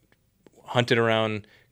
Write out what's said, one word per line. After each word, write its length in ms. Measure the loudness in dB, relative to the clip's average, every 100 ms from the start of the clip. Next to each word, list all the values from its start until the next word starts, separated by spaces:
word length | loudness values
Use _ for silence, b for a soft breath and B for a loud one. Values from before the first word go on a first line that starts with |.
| _ _ _ _ _ -20
hunted 340 | -4 -2 2 2
around 480 | 2 0 -2 -4 -10 b b